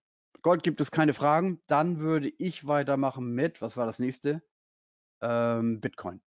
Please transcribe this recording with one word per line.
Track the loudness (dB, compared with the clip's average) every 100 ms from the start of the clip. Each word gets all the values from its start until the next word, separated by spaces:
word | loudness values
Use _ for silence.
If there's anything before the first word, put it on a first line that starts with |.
| _ _ _ -2
Gold | 2 2
gibt | 2 -2
es | -2
keine | 2 2
Fragen. | 4 2 2 0 -4 0
Dann | 2 2 0
würde | 0 0 -2 -4
ich | -6 -6 -2
weitermachen | 0 2 0 0 -2 -4
mit, | -2 -2 -2
was | -8 -4
war | -4
das | -2
nächste? | -4 -2 -4 -4 -6 _ _ _ _ _ _ -8
Ähm, | -2 0 2 2 0 -2
Bitcoin. | -4 -6 -12 -12